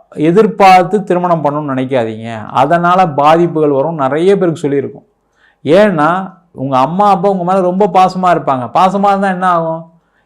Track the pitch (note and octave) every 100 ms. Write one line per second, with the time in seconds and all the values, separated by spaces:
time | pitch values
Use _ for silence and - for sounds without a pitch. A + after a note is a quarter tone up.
0 | _ - D#3 F3 G#3+ - F#3+ F#3 F3 G#3
1 | - F3+ F3+ E3 C#3+ D3 D3+ C3 C3 C3
2 | A2+ A2 A2+ A2+ - - C#3+ E3+ F3 F#3
3 | F3+ C#3 C#3+ E3 E3+ D#3+ D3+ C3+ D3 E3+
4 | C3 D3 F3+ G3 F3+ D3 D3 C#3+ A#2+ -
5 | _ _ _ _ _ _ B2+ E3+ G#3+ E3+
6 | D3+ F3+ F#3 - _ - C3 C3+ C3+ F3
7 | G#3 F#3 G3 G3 F3 G3 F3+ F3+ G#3 F#3+
8 | F#3 F#3 F3+ E3 C#3+ C3 A#2 D3 F#3 G3+
9 | G3+ G3 G3 F3+ F#3 F3 D#3+ D#3+ E3 _
10 | _ _